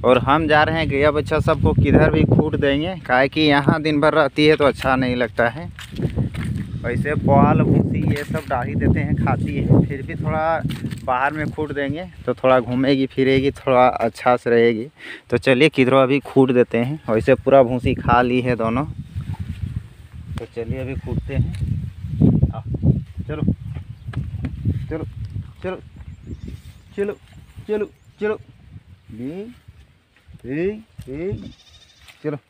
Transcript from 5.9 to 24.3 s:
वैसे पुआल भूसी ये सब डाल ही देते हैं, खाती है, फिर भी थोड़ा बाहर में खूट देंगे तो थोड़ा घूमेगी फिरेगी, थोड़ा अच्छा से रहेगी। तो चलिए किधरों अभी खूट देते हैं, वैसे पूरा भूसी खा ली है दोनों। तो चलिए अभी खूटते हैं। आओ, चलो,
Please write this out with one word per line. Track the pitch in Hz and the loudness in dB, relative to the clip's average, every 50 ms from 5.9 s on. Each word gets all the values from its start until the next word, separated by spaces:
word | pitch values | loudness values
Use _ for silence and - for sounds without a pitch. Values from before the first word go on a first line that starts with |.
| - - - - - - - - - - - - - - - - - - | -8 -6 -6 -4 -2 -2 -4 -4 -4 -8 -8 -6 -6 -6 -8 -8 -10 -8
वैसे | - 120 120 120 - 147 151 | -6 -4 -4 -4 -2 -2 -4
पुआल | 143 - 139 139 139 143 147 156 - | -2 2 4 6 6 6 6 4 4
भूसी | - - - - - - - - - - | 4 4 4 2 2 0 0 -2 0 -2
ये | - 143 147 | -2 -2 -4
सब | - - 156 - - | -6 -6 -6 -4 -4
डाल | 143 123 120 | -4 -4 -4
ही | 131 147 | -4 -4
देते | 151 143 139 139 151 | -2 0 0 0 0
हैं, | 143 147 143 | 0 -2 -2
खाती | 139 - 147 131 127 - - - | -2 0 -2 0 -2 -2 -4 -4
है, | 139 135 - - - - | -4 2 4 4 4 4
फिर | 127 143 135 | 2 -4 -8
भी | 135 - 170 | -8 -10 -8
थोड़ा | - 156 156 156 156 156 160 165 156 - - - - - - - - - | -6 -4 -4 -2 -2 -2 -2 -2 -2 -4 -6 -6 -6 -8 -10 -10 -8 -4
बाहर | - 127 123 135 143 151 | -4 -2 0 0 -2 -2
में | 156 151 139 | -4 -6 -6
खूट | - - 156 147 | -6 -6 -6 -6
देंगे | 139 143 143 139 143 160 185 180 - - - | -4 -6 -4 -4 -6 -8 -8 -12 -16 -8 -4
तो | 127 123 | -4 -4
थोड़ा | - - 131 127 127 | 0 4 4 4 4
घूमेगी | 117 117 123 127 135 131 143 135 135 | 2 0 -2 0 2 2 2 2 0
फिरेगी, | 127 - - 131 131 135 135 131 139 | -2 0 0 2 2 2 2 2 0
थोड़ा | 131 - - 139 131 123 127 | -4 -2 -2 2 4 6 6
अच्छा | 127 - - 113 117 - - - 127 123 | 4 4 0 -4 -4 -4 0 2 2 2
से | 127 - 127 | 2 2 2
रहेगी। | 117 117 117 117 117 107 117 151 _ _ - - - - _ _ | 4 4 4 4 2 0 -6 -10 _ _ -18 -18 -18 -18 _ _
तो | 123 | -4
चलिए | 117 - 139 131 123 151 160 | 0 2 2 4 6 4 4
किधरों | - - 127 120 127 135 135 | 4 4 2 4 4 4 4
अभी | 127 139 139 | 4 2 -2
खूट | - - - 135 131 127 | -2 0 2 4 4 4
देते | 123 123 120 - - | 6 4 2 4 2
हैं, | 117 120 127 151 156 - - | -2 -2 -2 -4 -8 -4 -2
वैसे | 113 110 - - 131 | -2 0 4 2 2
पूरा | - - 131 131 139 127 | 2 4 4 6 6 6
भूसी | 113 127 123 - 135 120 | 4 2 -2 -2 -2 -2
खा | - - - 120 120 | -2 0 2 4 4
ली | 127 123 123 127 | 4 2 0 0
है | 120 127 123 | 0 0 -2
दोनों। | 110 113 113 113 127 151 160 - - - - - - - - - - - - - - - - - - - - - - - - - - - - - - | -2 -2 -2 -2 -2 -4 -6 -8 -14 -14 -12 -10 -10 -8 -8 -10 -10 -10 -10 -8 -10 -10 -8 -8 -10 -10 -12 -20 -20 -20 -20 -18 -18 -14 -12 -10 -10
तो | 117 - - | -10 -10 -10
चलिए | 117 113 113 135 131 | -10 -6 -6 -6 -6
अभी | 131 127 135 | -6 -6 -8
खूटते | - - 131 123 - - - 139 | -8 -6 -6 -6 -6 -6 -4 -2
हैं। | 131 127 - - - - - - - - - - - - - - - - - - - - - - | -2 -2 -2 -2 -6 -4 -4 -4 -6 -6 -10 -12 -12 -12 -10 0 2 4 4 4 4 2 0 -2
आओ, | 113 - - - - - - - - - - - - - | -6 -8 -8 -8 -2 0 0 0 0 -2 -8 -12 -12 -10
चलो, | - 151 151 - - - - - - - - - - - - - - - - - - | -8 -6 -4 -2 -2 -2 -4 -8 -12 -12 -12 -14 -14 -18 -14 -14 -10 -10 -8 -10 -8